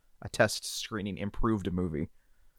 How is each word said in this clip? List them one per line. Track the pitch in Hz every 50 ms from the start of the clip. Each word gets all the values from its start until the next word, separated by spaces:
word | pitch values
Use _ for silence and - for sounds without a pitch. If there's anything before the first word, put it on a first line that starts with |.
| _ _ - - -
a | -
test | - - 117 107 - - -
screening | - - - - - 113 107 95 104 92 -
improved | 101 101 - - - 117 110 104 92
a | 101
movie. | 87 90 90 90 80 73 80 - - - _ _ - _ - - _